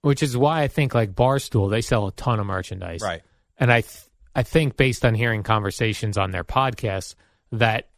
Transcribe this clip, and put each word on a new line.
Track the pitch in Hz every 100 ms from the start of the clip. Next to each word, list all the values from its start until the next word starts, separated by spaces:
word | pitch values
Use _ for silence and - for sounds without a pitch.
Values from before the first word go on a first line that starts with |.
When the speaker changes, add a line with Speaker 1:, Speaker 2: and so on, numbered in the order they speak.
Speaker 1:
Which | 151 139
is | 147 123
why | 143 160
I | 143
think, | - 139 120
like, | 110
Barstool, | 92 127 135 - 110 98
they | 107
sell | 113 117 101
a |
ton | - - 113
of | 101
merchandise. | 95 92 95 92 85
Speaker 2:
Right. | 98 82 _ _ _ _
Speaker 1:
And | 127
I | 120
th-, | - - - _ - -
I |
think | 123 160 147 -
based | 131 120 123
on | 110
hearing | 120 110
conversations | 101 110 101 - 113 104 110 101
on | 95
their | 92
podcast | 85 131 135 120 113 95 - - _ _ _
that | 113 113 113 -